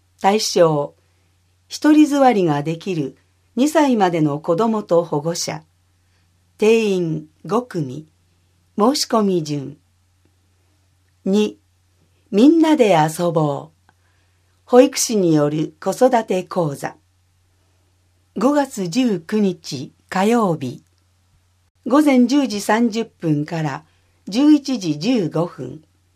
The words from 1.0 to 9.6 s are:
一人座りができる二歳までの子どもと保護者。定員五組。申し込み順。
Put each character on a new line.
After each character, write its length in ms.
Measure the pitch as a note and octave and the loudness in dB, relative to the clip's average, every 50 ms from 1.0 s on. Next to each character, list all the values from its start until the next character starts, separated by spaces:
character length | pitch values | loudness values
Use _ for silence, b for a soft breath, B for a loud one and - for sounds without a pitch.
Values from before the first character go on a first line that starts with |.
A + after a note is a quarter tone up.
| _ _ _ _ _ _ _ _ _ _ _ _ _ | _ _ _ _ _ _ _ _ _ _ _ _ _
一 240 | _ - - - D4 | _ -8 -2 2 4
人 140 | D#4 D4+ D4+ | 6 6 4
座 260 | C4+ C#4+ C#4+ C4+ B3+ | 4 2 2 2 2
り 120 | A3+ G3+ F3+ | 2 2 0
が 180 | D#3+ D3 C#3+ | 0 0 -2
で 160 | C#3+ D#3 E3 | -4 -6 -8
き 160 | D#3+ - G3+ F3+ | -8 -8 -6 -6
る 240 | D#3 C3+ C3 - _ _ _ _ _ _ _ _ | -6 -6 -8 -10 _ _ _ _ _ _ _ _
二 120 | A#3 C4+ | -2 -2
歳 300 | D4+ - D#4+ D4+ C4+ B3 | 0 2 2 2 2 2
ま 140 | G#3+ F#3+ F3+ | 2 0 0
で 100 | E3+ E3 | 2 0
の 180 | D#3 D3 C#3+ D3+ | 0 0 0 -2
子 160 | - - E3+ | -2 -2 -2
ど 120 | E3 A3+ | 0 0
も 160 | A3+ A3 G#3+ G#3 | -2 -2 -4 -2
と 200 | - F3 E3+ E3+ | 0 0 0 0
保 180 | D#3+ D#3+ D3 | 0 -4 -4
護 120 | C#3+ E3 F3 | -4 -6 -6
者。 300 | - - F3+ D#3+ D#3 - _ _ _ _ _ _ _ _ _ _ _ _ _ _ _ _ _ _ | -6 -8 -8 -10 -12 -14 _ _ _ _ _ _ _ _ _ _ _ _ _ _ _ _ _ _
定 260 | - G#3 G#3+ A#3 A3+ A3 | 0 2 2 4 4 2
員 420 | G3+ F#3+ F3+ F3 D#3+ D#3 D#3 D#3 - _ _ - | 0 -2 -2 -2 -4 -4 -6 -8 -14 _ _ -8
五 180 | D#3+ G3 A#3+ B3 | -4 -4 -4 -4
組。 440 | - - E3+ C#3+ B2+ B2+ D#3 - _ _ _ _ _ _ _ _ _ _ _ _ _ _ | -4 -6 -8 -8 -8 -10 -14 -16 _ _ _ _ _ _ _ _ _ _ _ _ _ _
申 180 | G#3+ G3+ B3 D4+ | 0 0 0 0
し 120 | D4 - | 0 -4
込 160 | - B3+ A3 G#3 | -2 -2 0 0
み 200 | G3 F#3 F3 D3+ | 0 0 -2 -4
順。 340 | D3 D3 C#3+ | -4 -6 -8